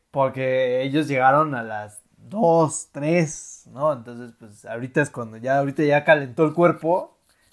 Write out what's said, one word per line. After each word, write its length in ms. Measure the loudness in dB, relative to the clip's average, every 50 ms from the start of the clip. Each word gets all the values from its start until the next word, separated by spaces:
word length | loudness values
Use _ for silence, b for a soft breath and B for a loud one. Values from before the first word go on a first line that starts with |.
| _ _
porque 720 | -2 -2 -2 -2 -2 -2 -2 0 0 0 0 0 0 0 -2
ellos 240 | 0 0 -2 -2
llegaron 480 | 0 0 4 4 6 6 4 2 0 -2
a 80 | -6 -8
las 400 | -8 -10 -10 -10 -12 -18 -20 _ _ _
dos, 720 | _ -18 -10 -4 0 2 2 4 4 2 0 -2 -6 -12 -12
tres, 720 | -10 -6 -2 0 2 2 0 0 -4 -10 -16 -20 -20 -20 _ -20
¿no? 200 | -8 -4 -2 -2 -2
Entonces, 400 | -4 -8 -14 -16 -16 -16 -18 -18
pues, 280 | _ -20 -20 -20 -20 -14
ahorita 360 | -12 -10 -10 -10 -4 -2 -2
es 80 | -2 -2
cuando 280 | -4 -10 -10 -10 -12
ya, 200 | -8 -4 0 0
ahorita 240 | 0 0 -2 -2 0 0
ya 200 | 2 2 2 4
calentó 400 | 4 4 4 2 -2 0 0 0
el 80 | 2 4
cuerpo, 640 | 4 4 4 4 0 -2 -2 -2 -2 -2 -6 _ _ _ _ _ _ _ _